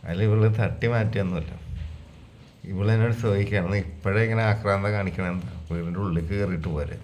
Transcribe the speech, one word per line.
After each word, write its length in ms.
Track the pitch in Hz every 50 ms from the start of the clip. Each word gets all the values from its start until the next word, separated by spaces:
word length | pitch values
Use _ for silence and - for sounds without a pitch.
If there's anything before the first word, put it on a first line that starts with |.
| -
അതിൽ 160 | 76 85 90 107
ഇവള് 200 | 110 107 110 107 110 110 110
തട്ടി 280 | 107 92 - - - 117 120
മാറ്റിയൊന്നുമില്ല. 580 | 117 107 98 - 104 98 92 92 82 80 - - - - - - - - - - - - - - - - - - - - - - - - -
ഇവളെന്നോട് 460 | 95 92 101 107 110 113 110 120 113 - -
ചോദിക്കുകയാണ്, 440 | 113 101 98 101 104 104 101 87 87 98
"നീ 60 | 104 90
ഇപ്പോഴേ 340 | 80 - - - 98 98 107 113
ഇങ്ങനെ 160 | 113 113 113 113 110
ആക്രാന്തം 400 | 104 107 110 104 98 98 98 104 104
കാണിക്കണ 300 | 104 98 95 82 - 92 90 90
എന്താ? 180 | 92 90 - - 80 80 78
വീടിൻ്റെ 300 | 85 85 85 85 87 90 101
ഉള്ളിൽ 200 | 98 82 82 80 80
കയറിയിട്ട് 400 | 98 101 101 92 92 82 78 85 80
പോരെ?" 200 | 73 73 73 - -